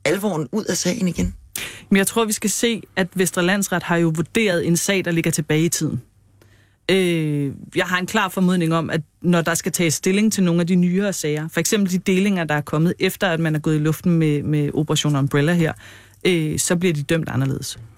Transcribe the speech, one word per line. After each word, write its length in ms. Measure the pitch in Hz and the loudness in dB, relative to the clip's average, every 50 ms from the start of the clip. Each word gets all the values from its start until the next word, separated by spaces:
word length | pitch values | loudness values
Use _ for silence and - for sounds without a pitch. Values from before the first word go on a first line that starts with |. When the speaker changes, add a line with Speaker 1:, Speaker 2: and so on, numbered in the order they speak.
| - | -2
Speaker 1:
alvoren 420 | 139 170 196 202 214 175 156 147 - | -2 0 0 -2 -2 -2 -2 -4 -4
ud 120 | - 220 - | -4 -4 -2
af 120 | - 170 | -2 -4
sagen 300 | - - 180 175 - 190 | -2 -2 -2 -2 0 -2
igen? 280 | 175 - - 180 - - - - - - - - - - - - - | -2 -2 -2 -4 -4 -4 -8 -16 -12 -12 -10 -10 -12 -14 -10 -2 0
Speaker 2:
Men 80 | 196 | 2
jeg 100 | 196 196 | 2 2
tror, 180 | - - 226 226 | 2 0 0 0
vi 60 | 214 214 | 0 -2
skal 160 | - - 202 | -2 -2 -4
se, 320 | - - 247 233 226 175 - - - | -2 0 0 0 -2 -2 -8 -8 -4
at 120 | 185 190 175 - | -4 -4 -2 -2
Vestre 260 | 185 190 175 - 185 175 | -2 -2 -2 0 0 0
Landsret 400 | 180 202 202 190 - 185 170 - | 0 0 0 -2 -2 -2 -4 -2
har 140 | - 175 | 0 0
jo 140 | 170 170 165 156 | 2 2 2 0
vurderet 520 | 170 160 - - 233 220 196 175 170 - | -2 -4 -2 0 0 0 2 0 0 0
en 100 | 165 170 | 0 0
sag, 280 | 165 - - 202 190 165 | 0 0 0 -2 -2 0
der 60 | 170 | -2
ligger 200 | 170 165 160 160 | -2 0 0 0
tilbage 320 | - - 147 - 151 156 165 | 0 -2 -2 0 0 2 2
i 40 | 170 | 0
tiden. 320 | - - 156 139 - 123 - _ _ _ _ _ _ _ - _ _ _ _ _ _ _ _ - | 0 -2 -2 -2 -4 -6 -8 _ _ _ _ _ _ _ -20 _ _ _ _ _ _ _ _ 0
Øh, 600 | 185 190 185 175 170 165 156 151 147 147 143 139 - - - - - | 0 2 2 2 0 0 -2 -2 -2 -2 -2 -4 -6 -8 -12 -6 -4
jeg 100 | 175 185 | -4 -2
har 120 | 180 185 180 | 0 -2 -4
en 60 | 180 | -2
klar 220 | - - 220 196 185 | -2 -2 -2 -2 -2
formodning 440 | - 196 185 180 185 180 165 160 165 | 0 0 2 2 2 2 0 0 0
om, 160 | 165 156 - | 0 -2 -2
at 120 | - 165 - _ _ - | -4 -6 -6 _ _ -4
når 200 | - 175 175 170 | 0 2 2 2
der 120 | 160 170 165 | 2 0 -2
skal 180 | - - 190 | -2 -4 -4
tages 220 | - - 175 160 143 | -2 0 0 0 0
stilling 400 | - - 190 190 208 214 220 - | 0 0 0 2 2 2 2 2
til 100 | 202 185 | 2 2
nogle 180 | 175 170 175 | 2 2 2
af 60 | 170 | 2
de 80 | 165 185 | 2 2
nyere 380 | 180 180 180 175 190 208 202 180 | 2 2 2 2 0 0 -2 -2
sager, 340 | - - 151 151 151 156 | -4 -4 -4 -4 -4 -4
for 120 | 160 - 170 | -4 0 0
eksempel 320 | 156 - 226 208 196 175 | 2 2 2 2 2 2
de 60 | 185 | 0
delinger, 460 | 180 - 202 185 185 196 208 196 180 165 | 0 0 2 2 2 2 2 0 0 0
der 120 | 151 151 | 0 0
er 60 | 147 | -2
kommet 320 | 143 - 156 151 160 180 - - | -2 0 0 2 2 2 2 0
efter, 280 | 190 190 - - 208 185 | -2 -2 0 0 0 0
at 100 | 165 160 | 0 0
man 160 | 165 156 151 | 0 0 0
er 40 | 151 | 0
gået 160 | 151 165 156 | 0 0 2
i 40 | 151 | 2
luften 320 | 151 156 151 - - 180 | 2 0 0 0 0 2
med, 320 | 170 165 160 151 147 143 - | 2 4 4 2 2 0 0
med 260 | - 151 147 147 143 - | 0 0 0 0 0 0
Operation 420 | 147 156 - 156 - - 151 147 | -2 0 0 0 0 2 2 2
Umbrella 380 | 139 139 135 - 143 143 165 175 | 2 2 2 2 2 2 4 2
her, 200 | 170 160 151 - - - - - - - - - - - | 2 2 0 -2 -6 -12 -20 -20 -20 -20 -20 -10 -2 0
øh, 340 | 185 180 165 156 151 - - | 0 2 2 0 -2 -2 -2
så 160 | - - 180 | 0 0 0
bliver 180 | 170 180 185 160 | 0 0 0 0
de 100 | 147 139 | 0 -2
dømt 260 | - 165 165 151 - | 0 -2 -2 -2 -2
anderledes. 500 | - 127 135 135 143 - 135 - - - - - - | -2 -2 0 -2 -2 -4 -6 -10 -12 -14 -16 -16 -6